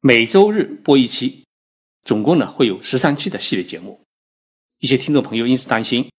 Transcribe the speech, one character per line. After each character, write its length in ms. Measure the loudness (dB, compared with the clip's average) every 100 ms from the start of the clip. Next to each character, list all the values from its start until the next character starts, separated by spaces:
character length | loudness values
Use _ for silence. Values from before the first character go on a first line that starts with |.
每 240 | 4 4 4
周 260 | 4 4
日 120 | 2 -4 -4
播 140 | 2 4
一 100 | 4
期， 380 | -4 -6 -10 _ _ _ _ _ _
总 180 | -4 -2
共 160 | 2 0
呢 140 | -2
会 160 | -2 -2
有 120 | -2
十 140 | -6 -2
三 180 | 0 -2
期 140 | -6
的 100 | -6
系 160 | -4 -6
列 80 |
节 160 | -6 -14
目。 200 | -16 -20 _ _ _ _ _ _ _ _
一 60 | -2
些 120 | -2
听 160 | 0
众 100 | -2
朋 140 | -2 -4
友 100 | -2
因 100 | -2
此 100 | -2
担 140 | -4
心 260 | -2 -4 -4